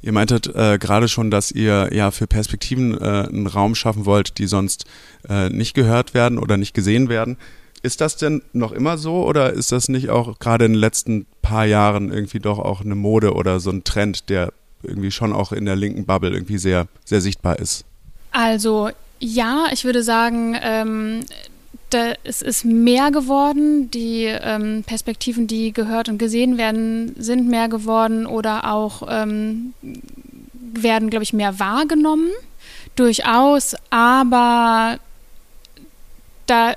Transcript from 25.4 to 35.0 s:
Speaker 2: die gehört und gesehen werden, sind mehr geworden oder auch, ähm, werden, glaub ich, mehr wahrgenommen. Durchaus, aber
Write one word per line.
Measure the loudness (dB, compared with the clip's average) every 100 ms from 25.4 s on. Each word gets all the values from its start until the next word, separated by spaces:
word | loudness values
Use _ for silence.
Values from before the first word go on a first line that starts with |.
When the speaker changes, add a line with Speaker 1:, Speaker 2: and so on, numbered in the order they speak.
| -2
Speaker 2:
die | -2 -2
gehört | -2 -2 -2 -2
und | -2
gesehen | 0 2 2 2
werden, | 0 0 -2 -2 -4 -8
sind | -2 0 2
mehr | 2 0
geworden | -2 0 2 2 0 -2
oder | -4 -2 -2 -2
auch, | -2 -2 -6 -6
ähm, | -4 -2 -2 -4 -4 -8 -12 -16 -16 -16 -18 -20 -20 -20 -18 -12
werden, | -2 0 2 0
glaub | -2
ich, | -2
mehr | 0 -2 -2
wahrgenommen. | -2 0 2 2 4 2 0 -4 -10 -20 -20 -20 -12 2
Durchaus, | 2 2 2 4 6 4 2 -8 -2
aber | 4 6 6 4 4 4 4 4 2 0 -4